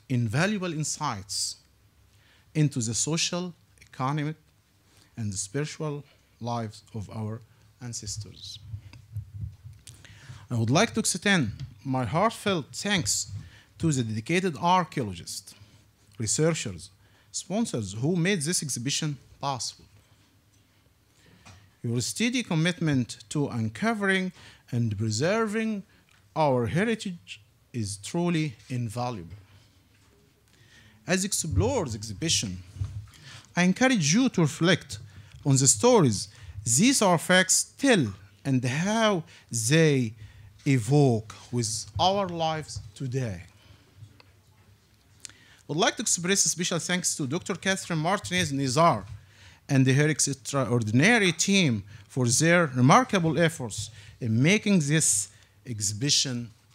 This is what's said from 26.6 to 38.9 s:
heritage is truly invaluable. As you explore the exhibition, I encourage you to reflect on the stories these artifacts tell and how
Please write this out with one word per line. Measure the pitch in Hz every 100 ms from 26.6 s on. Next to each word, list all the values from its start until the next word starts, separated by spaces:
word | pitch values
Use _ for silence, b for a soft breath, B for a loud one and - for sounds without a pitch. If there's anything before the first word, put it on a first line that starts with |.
| 113
heritage | 160 226 220 196 175 - - _ _ _
is | 123 98 101
truly | - 170 175 165 151 - -
invaluable. | 127 113 120 123 107 82 104 - - _ _ _ _ _ _ _ _ _ b b b b b -
As | 185
you | 196
explore | - 160 - 220 269 143
the | 104
exhibition, | 110 95 165 - 98 90 - - - - - B B B B 180
I |
encourage | 180 185 254 240 143
you | 208 262
to | -
reflect | 151 - 170 175 - - - B B B 143
on | 135
the | 135
stories | - 240 233 131 98 - B B B 117 120
these | 247 262
artifacts | 202 165 - 180 180 - - -
tell | 277 202 110 92 - _
and | 143 131 123
how | 143 190